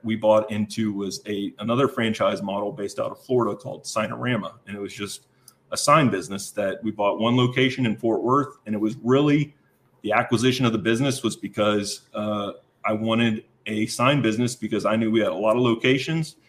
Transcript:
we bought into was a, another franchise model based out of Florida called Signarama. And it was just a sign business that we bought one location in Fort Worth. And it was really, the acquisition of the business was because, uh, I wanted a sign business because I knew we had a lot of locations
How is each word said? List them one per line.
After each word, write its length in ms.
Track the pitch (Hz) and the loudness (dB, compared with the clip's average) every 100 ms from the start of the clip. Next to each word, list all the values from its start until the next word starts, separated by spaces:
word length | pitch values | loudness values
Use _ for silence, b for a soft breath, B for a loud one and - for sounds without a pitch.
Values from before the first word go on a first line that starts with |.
we 100 | 110 | -4
bought 360 | 110 107 107 107 | 0 4 4 4
into 400 | 107 104 - 107 | -2 -4 -2 -2
was 280 | 98 98 92 104 | -2 -4 -6 -6
a, 260 | 104 101 - | -6 -6 -6
another 300 | 107 120 135 | -2 2 2
franchise 540 | - 113 110 98 101 | 2 -2 2 0 0
model 280 | 98 98 104 | -2 -4 -4
based 300 | 151 101 - | -6 -8 -6
out 100 | - | -8
of 100 | 98 | -8
Florida 360 | - 127 110 101 | -2 0 0 -2
called 280 | - - | -10 -12
Signarama. 680 | - - 110 117 123 120 85 - - | -8 -4 -4 -4 -2 -2 -4 -12 -14
And 80 | 101 | -10
it 40 | |
was 140 | 98 | -10
just 320 | 104 101 - _ b b b _ | -8 -10 -10 _ b b b _
a 40 | - | -2
sign 340 | - 151 135 | 4 6 6
business 420 | 98 87 98 - | 2 -4 -8 -8
that 300 | - 98 92 | -4 -4 -4
we 80 | 113 | -6
bought 260 | 107 101 - | -2 0 2
one 180 | 110 123 | 2 4
location 500 | 123 127 131 131 123 | 2 2 0 2 -2
in 100 | 101 | 0
Fort 260 | 113 107 | 0 0
Worth. 340 | 113 139 - - - | 2 2 0 -6 -8
And 80 | |
it 60 | 107 | -2
was 160 | 107 - | -2 -2
really, 540 | 117 131 151 147 147 - _ _ _ _ | 2 4 6 4 0 -6 _ _ _ _
the 100 | 101 | -2
acquisition 520 | 107 120 107 127 127 | 0 2 2 2 2
of 80 | 123 | 0
the 60 | 110 | 0
business 460 | 95 117 139 123 | 0 0 0 -2
was 100 | 117 | -4
because, 680 | - 98 - 104 104 98 - - | -6 -8 -2 0 0 -2 -8 -10
uh, 380 | 107 104 107 101 - _ _ | -8 -4 -4 -6 -10 _ _
I 80 | 104 | -4
wanted 520 | 110 113 113 117 110 - _ - | -2 0 2 2 0 -6 _ -8
a 180 | 107 113 | -4 -2
sign 360 | - 123 147 | 0 2 2
business 320 | 113 110 123 | 2 0 -2
because 320 | - 107 110 101 | -2 -4 -2 0
I 100 | 110 | 0
knew 140 | 113 | 2
we 100 | 113 | 2
had 80 | 101 | 2
a 60 | |
lot 220 | 85 110 113 | 2 2 4
of 60 | |
locations 720 | 123 113 127 135 135 160 160 - | 4 2 2 2 0 -2 -4 -10